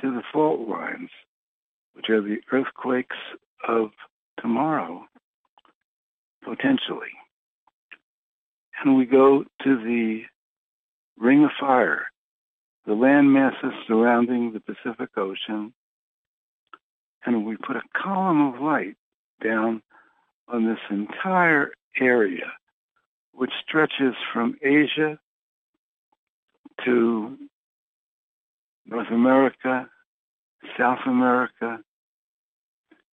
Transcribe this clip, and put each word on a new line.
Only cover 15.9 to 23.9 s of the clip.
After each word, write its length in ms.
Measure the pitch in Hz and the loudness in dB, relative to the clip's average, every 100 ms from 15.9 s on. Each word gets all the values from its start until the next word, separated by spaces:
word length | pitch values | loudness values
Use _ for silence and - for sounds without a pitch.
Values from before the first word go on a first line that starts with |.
| _ _ _ _ _ _ _ _ - _ _ _ _ | _ _ _ _ _ _ _ _ -20 _ _ _ _
and 220 | - 117 107 | -2 -2 -2
we 100 | 110 | -8
put 200 | - 120 | -8 -8
a 60 | - - | -8 -8
column 580 | 185 196 190 156 143 | -4 -2 2 2 2
of 60 | 120 | 0
light 360 | 151 139 92 117 _ _ _ - | -2 -2 -4 -12 _ _ _ -8
down 400 | - 110 113 113 _ _ _ _ _ _ - | -4 -2 -2 -4 _ _ _ _ _ _ -8
on 180 | 120 113 | -2 -2
this 120 | 110 - | -2 -4
entire 840 | 101 104 - 190 185 170 151 143 - _ - | -6 -6 -6 -2 2 4 2 0 -8 _ -2
area, 540 | 127 120 101 85 - - _ _ _ _ _ _ _ | 2 4 2 -2 -12 -16 _ _ _ _ _ _ _
which 200 | - 117 - - | -8 -6 -6 -4
stretches 480 | 160 147 | 0 0